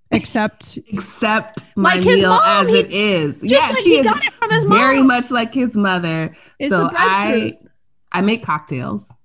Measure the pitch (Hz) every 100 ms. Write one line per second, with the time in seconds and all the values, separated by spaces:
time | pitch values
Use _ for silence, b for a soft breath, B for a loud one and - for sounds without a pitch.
0 | - 220 - 233 214 _ - - - 196
1 | - - 214 220 214 - - 208 196 180
2 | 185 392 185 185 659 202 185 - - 190
3 | 214 180 147 - 196 269 240 494 349 277
4 | 254 - - - 214 233 - 202 262 277
5 | 262 247 247 247 233 262 247 214 202 180
6 | 165 160 160 b b b 285 180 170 -
7 | 359 196 208 226 220 - _ _ _ _
8 | - 180 202 226 - 151 - 131 123 104
9 | - -